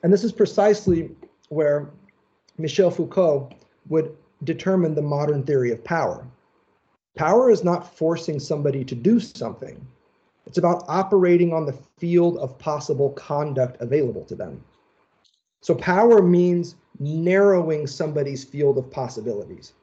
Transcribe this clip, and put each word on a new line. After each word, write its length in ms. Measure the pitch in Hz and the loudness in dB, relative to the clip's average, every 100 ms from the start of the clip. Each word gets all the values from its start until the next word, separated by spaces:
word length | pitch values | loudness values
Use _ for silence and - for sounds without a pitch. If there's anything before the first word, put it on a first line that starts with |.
And 80 | 175 | 4
this 120 | 196 | 2
is 80 | 220 | 0
precisely 840 | - 208 - 208 208 - 165 123 - - _ _ | 0 0 4 2 2 2 0 -2 -14 -20 _ _
where 400 | 156 147 147 147 - _ _ _ _ _ - | -2 0 0 -4 -18 _ _ _ _ _ -10
Michel 340 | 160 - 180 | -4 2 2
Foucault 600 | 175 165 - 175 143 135 - _ _ - | 0 -4 0 2 0 -4 -20 _ _ -4
would 280 | 160 151 - _ _ | -2 -2 -10 _ _
determine 520 | 147 165 190 190 165 151 | -8 -4 0 0 0 0
the 60 | |
modern 420 | 147 143 151 147 | -2 -2 0 -2
theory 280 | 135 139 120 | 0 0 0
of 120 | 110 | -4
power. 420 | - 170 120 - 127 _ _ _ _ _ _ _ _ - | -4 -2 -2 -6 -14 _ _ _ _ _ _ _ _ -4
Power 340 | 156 214 254 | 2 4 6
is 140 | 208 | 4
not 320 | 175 175 - _ | 2 -2 -4 _
forcing 440 | 160 170 - 147 | -2 -2 -4 -8
somebody 440 | - 151 143 135 | -6 -2 -2 -2
to 120 | 131 123 | -6 -2
do 240 | 170 233 | 2 2
something. 640 | - - - - 131 - - _ _ _ _ _ - | 0 -10 -10 -10 -16 -18 -20 _ _ _ _ _ -6
It's 120 | - | 0
about 260 | 175 - - | 0 0 -2
operating 680 | 170 190 202 180 175 175 | -2 2 2 4 4 4
on 120 | 160 151 | 0 -4
the 120 | 127 - _ | -8 -16 _
field 400 | 170 175 170 170 | 0 2 2 0
of 200 | 135 - | -8 -8
possible 540 | - 147 147 139 139 | -6 -6 -4 -2 -2
conduct 680 | 139 - 147 151 135 127 - | -4 -6 -4 -2 -2 -2 -4
available 440 | 120 143 127 104 - | -4 -2 -2 -6 -12
to 100 | 92 | -12
them. 280 | 90 67 - _ _ _ _ _ _ _ _ _ | -12 -14 -20 _ _ _ _ _ _ _ _ _
So 120 | - | -4
power 480 | 165 - 185 233 226 | -4 0 2 6 6
means 540 | 180 175 180 175 175 - _ - | 6 4 4 0 -4 -12 _ -10
narrowing 880 | 143 160 170 190 202 185 160 151 147 | -6 -4 0 4 4 4 0 -4 -6
somebody's 560 | - 156 147 139 135 | -6 -4 -4 -4 -8
field 340 | - 143 143 131 | -12 0 0 0
of 140 | 127 | -4
possibilities. 840 | - 127 113 113 104 101 - - _ | -10 -10 -8 -8 -8 -10 -18 -20 _